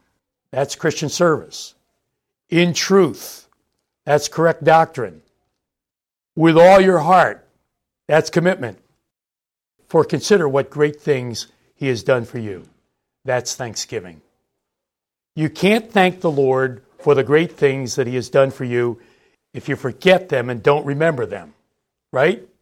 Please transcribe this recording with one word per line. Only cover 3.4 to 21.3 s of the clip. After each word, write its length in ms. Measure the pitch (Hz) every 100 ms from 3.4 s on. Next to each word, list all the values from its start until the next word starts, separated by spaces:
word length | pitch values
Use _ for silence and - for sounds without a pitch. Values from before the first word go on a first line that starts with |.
| _ _ _ _ _ _ -
that's 220 | 147 143
correct 360 | - 165 160
doctrine, 580 | 143 160 165 - 107 78 _ _ _ _ _ _ _ _ _ _ _ -
"with 220 | 160 160
all 240 | 175 196
your 160 | 190 175
heart," 480 | 151 185 135 104 _ _ _ _ _ _ -
that's 240 | 151 156
commitment, 480 | 170 170 185 117 95 _ _ _ _ _ _ _ _ _ _ _
"for 160 | 165
consider 460 | 151 151 - 208 151
what 220 | 135 135
great 280 | 143 151 -
things 460 | - 135 123 113 - _ _ _
he 120 | 139
has 120 | 117
done 240 | - 127 113
for 140 | 123
you," 280 | 107 92 80 _ _ _ _ _
that's 300 | 131 127 120
thanksgiving. 680 | - 123 104 - 113 87 80 _ _ _ _ _ _ _ _ _ _ _ -
You 160 | 156
can't 400 | - 185 226 220
thank 300 | 202 185 185
the 100 | 175
Lord 500 | 143 135 131 131 117 _ _
for 160 | -
the 100 | 139
great 280 | 127 147 170
things 440 | - 143 135 127 -
that 120 | 123
he 80 | 127
has 140 | 120
done 200 | 143 135
for 160 | 131 131
you 340 | 120 120 117 _ _ _ _ _
if 160 | 131 -
you 60 | 135
forget 540 | 131 117 185 180 185
them 200 | 135 123
and 120 | 120
don't 240 | 123 143 143
remember 400 | 143 165 143
them, 280 | 107